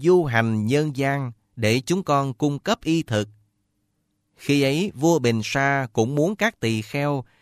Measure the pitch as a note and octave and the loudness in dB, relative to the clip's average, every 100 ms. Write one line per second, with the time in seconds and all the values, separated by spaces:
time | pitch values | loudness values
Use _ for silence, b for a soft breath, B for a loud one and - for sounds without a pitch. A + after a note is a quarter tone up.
0 | D3+ F3+ D#3 A#2 A2+ A2 G#2+ C#3 D#3 C3 | 4 4 4 0 0 0 0 0 0 -2
1 | C3+ C#3 C3 A2+ _ - G#2+ A#2+ - F3+ | -2 -2 -6 -10 _ -4 0 0 0 -2
2 | F#3+ C#3+ C#3 B2 D3 C#3+ - A3+ D#3 E3 | 0 0 0 -2 -2 -2 -2 -4 0 -2
3 | D3+ G#2+ G#2 - _ _ _ _ _ _ | 0 -2 -4 -10 _ _ _ _ _ _
4 | _ _ _ _ - C#3+ C#3 D3 G3+ B2 | _ _ _ _ -2 0 2 0 -2 0
5 | D#3 E3 B2 A2+ G#2+ C3+ C#3 C#3 B2+ - | 2 4 2 0 -2 -2 0 -2 -2 -2
6 | A2+ D3 D#3+ G#3+ G#3+ - A2+ A2 G#2+ C#3+ | 0 0 -2 0 -4 -2 -2 -2 -4 -4
7 | C#3+ C#3+ A#2+ _ | -2 -4 -6 _